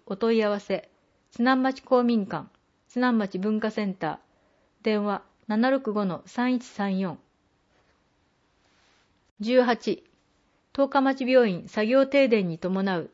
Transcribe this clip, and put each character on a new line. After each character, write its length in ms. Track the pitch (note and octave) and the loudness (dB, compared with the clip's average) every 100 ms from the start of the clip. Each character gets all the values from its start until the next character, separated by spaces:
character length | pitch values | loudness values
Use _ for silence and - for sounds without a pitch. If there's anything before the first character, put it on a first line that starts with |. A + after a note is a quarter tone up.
| - | -12
お 100 | F#3+ | -4
問 200 | A3+ A3+ | 0 2
い 60 | |
合 80 | G#3 | 0
わ 100 | G3+ | -2
せ、 280 | - F#3+ - _ _ _ _ | -4 -6 -8 _ _ _ _
津 120 | - | -2
南 200 | B3 C4 | 0 2
町 200 | C4 C4 | 0 -4
公 200 | - B3 | 0 2
民 240 | A#3+ A3+ G3 | 2 0 -2
館、 220 | D#3 - _ _ _ _ | -8 -10 _ _ _ _
津 100 | B3 | -4
南 200 | B3 A3+ | 0 0
町 200 | G3 F#3 | -2 -4
文 220 | G#3+ G#3+ | -4 -2
化 100 | A3 | -4
セ 140 | A3 | -4
ン 100 | G3+ | -6
タ 140 | F#3 D#3 | -4 -6
ー、 100 | - _ _ _ _ _ _ | -8 _ _ _ _ _ _
電 220 | A3 G#3+ | -2 -2
話 180 | G#3 G3 - _ - | -2 -6 -10 _ -4
七 240 | G#3+ C4 | 0 2
六 220 | C4+ B3 | 0 -2
五 120 | G#3 | -2
の 180 | G3 D#3 - | -2 -4 -8
三 280 | - B3 | -4 -2
一 120 | B3 - | -2 -4
三 320 | - G3+ F#3+ | -6 -4 -2
四。 200 | F#3 - _ _ _ _ _ _ _ _ _ _ _ _ _ _ _ _ _ _ _ _ _ - | -4 -8 _ _ _ _ _ _ _ _ _ _ _ _ _ _ _ _ _ _ _ _ _ -10
十 220 | G#3+ B3+ | 2 2
八、 400 | A#3+ A#3 A3 - _ _ _ _ _ _ _ | 4 0 -2 -6 _ _ _ _ _ _ _
十 160 | - C#4 | -2 0
日 120 | C#4 | 2
町 220 | C4+ C4+ | 0 0
病 260 | B3 C4 A3+ | 4 4 4
院 180 | E3+ - | 0 -6
作 180 | - G#3+ | -4 2
業 200 | C4+ C4+ | 2 4
停 220 | C#4 C4+ | 4 4
電 200 | A3 F3+ | 2 0
に 100 | D#3+ | -6
伴 400 | F3+ F#3+ G3 F3 | -4 -2 -2 -4
う 120 | - | -6